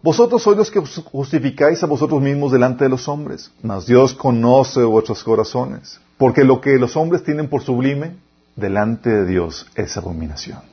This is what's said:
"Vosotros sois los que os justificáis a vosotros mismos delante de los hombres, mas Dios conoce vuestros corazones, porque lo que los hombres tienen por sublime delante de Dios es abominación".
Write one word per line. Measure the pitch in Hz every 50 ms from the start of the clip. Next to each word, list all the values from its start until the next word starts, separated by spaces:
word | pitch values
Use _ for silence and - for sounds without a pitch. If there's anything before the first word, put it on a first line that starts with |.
"Vosotros | - 165 151 - 233 233 240 233
sois | - 208 208
los | 208 208 208
que | - 208
os | 156 135 - 170 156
justificáis | - - 139 139 135 151 156 - 135 - - 147 151 170 170
a | 175
vosotros | 156 151 123 151 139 156 139
mismos | 139 139 143 143 143 135
delante | 131 123 123 131 123 123 143
de | 131
los | 127 127 - 147
hombres, | 143 147 147 - - - - _ _ _
mas | - 110 101 95 90
Dios | 117 120 123 135 127 135
conoce | - - 135 120 113 113 120 127 135 131 131 - 131
vuestros | 120 113 110 113 110 - 107 -
corazones, | - 113 113 107 107 - - 123 127 135 - - - - - _ _ _ _ _
porque | 135 123 120 147 135
lo | 131 131 127
que | - 139 135 127
los | 123 117 -
hombres | 156 160 165 180 165
tienen | 165 151 147 151 151 139
por | 147 139
sublime | - - 127 120 127 139 143 143 151 170 180 - _ _ _ _ _ _ _
delante | - 101 98 98 104 104 110 117 110 - 120
de | 110 104 95
Dios | 90 92 90 85 82 80 - - _ _
es | - 104 - -
abominación". | 104 92 92 85 80 80 73 76 - - - 67 - - _